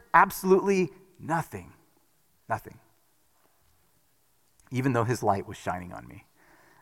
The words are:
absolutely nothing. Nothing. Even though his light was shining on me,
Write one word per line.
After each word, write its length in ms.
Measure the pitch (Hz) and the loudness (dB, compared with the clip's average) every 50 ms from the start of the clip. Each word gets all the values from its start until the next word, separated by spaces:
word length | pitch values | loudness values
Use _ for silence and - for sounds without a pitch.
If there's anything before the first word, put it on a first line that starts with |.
| - _ - | -4 _ 6
absolutely 760 | 165 190 196 - - - 185 190 190 180 196 196 185 185 - - - - _ _ - | 6 6 4 2 -2 2 4 4 4 4 4 2 2 0 -2 -4 -10 -20 _ _ -14
nothing. 540 | - 113 160 165 139 - - 98 85 - - _ _ _ _ _ _ _ _ _ _ _ _ _ _ - | -8 -4 -4 -4 -4 -6 -10 -16 -16 -18 -20 _ _ _ _ _ _ _ _ _ _ _ _ _ _ -8
Nothing. 300 | 113 107 - - - - _ _ _ _ _ _ _ _ _ _ _ _ _ _ _ _ _ _ _ _ _ _ _ _ _ _ _ _ _ _ _ _ _ _ _ _ _ _ | -8 -8 -8 -10 -20 -20 _ _ _ _ _ _ _ _ _ _ _ _ _ _ _ _ _ _ _ _ _ _ _ _ _ _ _ _ _ _ _ _ _ _ _ _ _ _
Even 220 | 127 123 127 139 123 | -4 -2 0 0 0
though 100 | 120 110 | 0 0
his 220 | 113 123 101 123 | 0 -2 -2 0
light 240 | 107 98 98 - - | 0 0 0 -2 -8
was 80 | 98 | -12
shining 360 | - - 104 90 90 90 90 - | -10 -8 -6 -6 -6 -8 -12 -14
on 140 | - 60 | -16 -16
me, 180 | 62 - 104 - _ _ _ _ _ - - _ _ _ _ | -18 -20 -20 -20 _ _ _ _ _ -20 -20 _ _ _ _